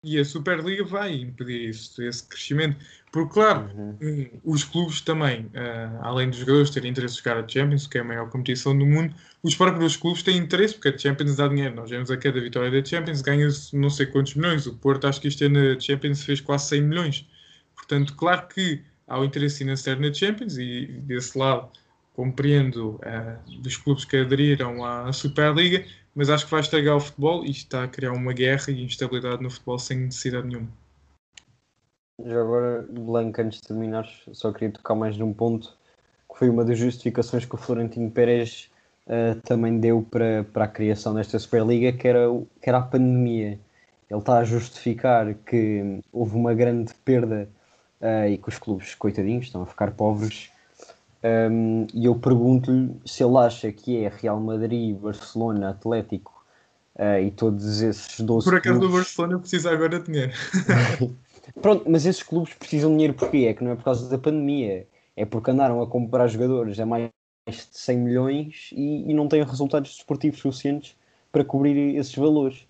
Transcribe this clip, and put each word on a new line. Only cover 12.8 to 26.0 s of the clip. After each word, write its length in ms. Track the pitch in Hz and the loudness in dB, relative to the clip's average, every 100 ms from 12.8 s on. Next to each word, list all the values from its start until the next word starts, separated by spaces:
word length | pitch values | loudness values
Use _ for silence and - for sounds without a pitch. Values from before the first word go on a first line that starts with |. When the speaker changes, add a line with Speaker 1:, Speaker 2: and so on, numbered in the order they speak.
| 139 | 0
Speaker 1:
Champions, 360 | 170 165 147 | -4 -4 -4
ganha-se 520 | 135 143 147 143 - 143 | 0 2 2 -2 -4 0
não 140 | 143 | 0
sei 160 | 143 135 | 0 0
quantos 300 | 139 139 147 | 0 0 0
milhões. 320 | 170 160 143 | 0 0 -4
O 80 | 117 | -2
Porto, 300 | 135 135 139 | 0 2 0
acho 120 | 139 | 0
que 80 | 147 | -4
este 180 | 143 143 | 0 4
ano 300 | 143 139 131 | 6 4 2
a 40 | |
Champions 420 | - 143 147 143 | -2 -2 -2 -4
fez 160 | - 139 | -2 -4
quase 280 | - 143 143 | 0 -2 0
cem 160 | 143 | 0
milhões. 440 | 147 165 165 139 - _ _ _ _ - | 2 0 -2 -6 -10 _ _ _ _ -20
Portanto, 400 | - 143 143 - | -4 -2 -2 0
claro 320 | 165 180 - | 0 0 -2
que 360 | - 185 143 - _ _ | -6 -4 -4 -10 _ _
há 120 | 127 | -4
o 60 | 139 | -2
interesse 340 | 143 143 143 | -2 -4 -2
financeiro 400 | 135 135 135 131 | -6 -4 -4 -2
na 120 | 147 | -2
Champions 440 | 147 196 214 233 139 | 0 -2 -2 -8 -8
e, 280 | 123 120 143 127 139 | -8 -8 -10 -12 -8
desse 300 | 123 123 135 | -8 -6 -2
lado, 320 | 135 123 123 _ _ _ _ | 0 0 -4 _ _ _ _
compreendo, 840 | - 127 127 143 147 131 123 110 107 | -8 -6 -2 4 4 4 -2 -6 -8
eh, 340 | - 113 113 113 - 123 | -10 -10 -10 -12 -16 -12
dos 160 | 127 - | -10 -6
clubes 280 | - 135 - | -2 -2 0
que 120 | 135 | 0
aderiram 680 | 127 139 147 139 123 120 120 | 2 2 4 2 -2 -6 -6
à 260 | 120 123 | -6 -6
Superliga, 680 | 139 151 147 151 151 180 185 - - | -4 -4 2 2 4 2 2 -4 -20